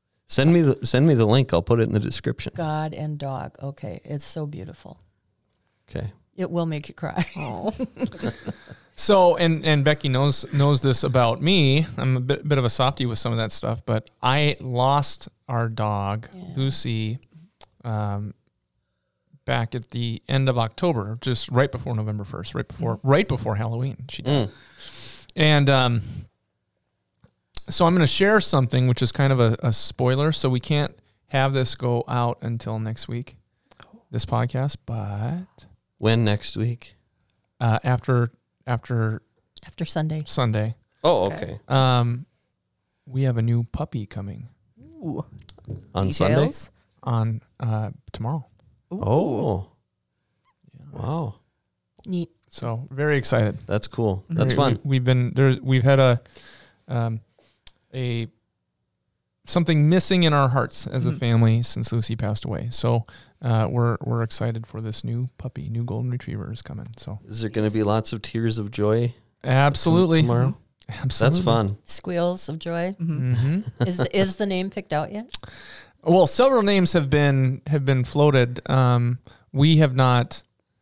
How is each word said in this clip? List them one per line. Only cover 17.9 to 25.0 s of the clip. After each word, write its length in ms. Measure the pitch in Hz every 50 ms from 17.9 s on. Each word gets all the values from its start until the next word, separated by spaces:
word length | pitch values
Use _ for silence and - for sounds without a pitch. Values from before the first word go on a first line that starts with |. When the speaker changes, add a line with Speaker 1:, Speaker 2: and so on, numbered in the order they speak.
| 107 107 104 101 101 101 104 104 - _ _ _ _ _ _ _ _ _ _ _ _ _ _ _ _ _ _ _ _ _ _
Speaker 4:
back 300 | - 127 123 113 110 -
at 160 | 123 110 -
the 320 | - 120 120 117 113 - _ -
end 180 | 139 135 135 131
of 80 | 123
October, 580 | 120 113 113 - - 180 175 151 113 98 104 110 120
just 300 | - 131 123 - - -
right 200 | 120 123 143 139
before 240 | - 123 - 131 120
November 300 | 110 107 110 107 104 98
first, 300 | 95 - - 101 - -
right 120 | - 107
before, 300 | - - - 165 113 113
Speaker 2:
Mm-hmm. 100 | - - 131
Speaker 4:
right 200 | 139 160 208 -
before 280 | 127 117 110 110 107
Halloween, 500 | 104 113 113 117 117 127 139 - - 127 139
she 140 | - -
died. 260 | - 127 147 139 107 92
Speaker 1:
Mm. 20 | - - - - - - - - - -